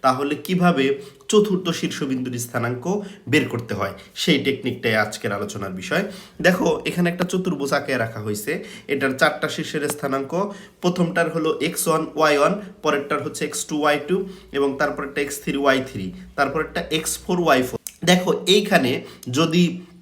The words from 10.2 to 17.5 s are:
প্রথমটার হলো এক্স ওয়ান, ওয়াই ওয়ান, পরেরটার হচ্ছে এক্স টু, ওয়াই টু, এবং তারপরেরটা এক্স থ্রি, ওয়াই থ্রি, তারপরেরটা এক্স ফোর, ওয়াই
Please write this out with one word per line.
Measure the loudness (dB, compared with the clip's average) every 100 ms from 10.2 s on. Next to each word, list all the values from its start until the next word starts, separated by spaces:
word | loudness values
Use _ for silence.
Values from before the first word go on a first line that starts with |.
| -2 -4 -4 -6 -18 _
প্রথমটার | -2 2 0 2 0
হলো | 0 0 0
এক্স | -2 -2 0
ওয়ান, | 0 0
ওয়াই | 2 4 6
ওয়ান, | 4 2 -6 -4
পরেরটার | 0 0 0 -4
হচ্ছে | -4 -4
এক্স | -6 -6
টু, | -4 0
ওয়াই | 2 2 2
টু, | -2 -2 -10 -6
এবং | 0 0 2
তারপরেরটা | -2 -2 -6 -4
এক্স | -4 -4
থ্রি, | -4 0
ওয়াই | 4 2 0
থ্রি, | -8 -8 -10 -12 -2
তারপরেরটা | 0 0 -2 -4 -2
এক্স | -4 -4 -8 -2
ফোর, | 0
ওয়াই | 4